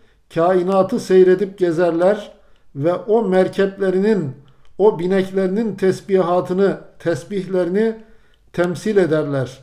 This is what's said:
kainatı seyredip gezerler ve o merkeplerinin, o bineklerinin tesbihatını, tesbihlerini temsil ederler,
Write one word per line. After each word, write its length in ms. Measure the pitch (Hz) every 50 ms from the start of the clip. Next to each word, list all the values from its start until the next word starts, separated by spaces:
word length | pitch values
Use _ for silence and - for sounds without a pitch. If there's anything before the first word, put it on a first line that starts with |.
| _ _ _ _ _ _ -
kainatı 680 | 165 165 175 190 185 175 185 196 190 190 190 247 226
seyredip 580 | - - 185 190 185 185 185 185 202 190 - -
gezerler 720 | 180 175 160 160 180 170 165 165 175 190 208 208 - - - _ _ _ - _ _ - -
ve 200 | 139 139 165 180
o 280 | - - 233 208 233 220
merkeplerinin, 1120 | 190 185 185 185 175 - - 196 190 190 196 196 190 180 190 196 214 220 196 160 135 127 - - - - - - - - -
o 200 | 190 214 202 156
bineklerinin 760 | 170 180 190 196 190 190 190 190 190 185 190 214 233 214 190
tesbihatını, 1040 | - 190 190 185 - - - 196 185 175 170 175 180 - - 180 185 196 190 160 - - - - -
tesbihlerini 1000 | - 165 170 - - - 208 196 190 - 190 185 175 170 180 208 220 226 220 220 - - - - _ _ _ _ _ _ -
temsil 440 | - 175 180 175 139 - 214 208
ederler, 640 | 202 180 151 156 156 151 143 139 135 127 123 - -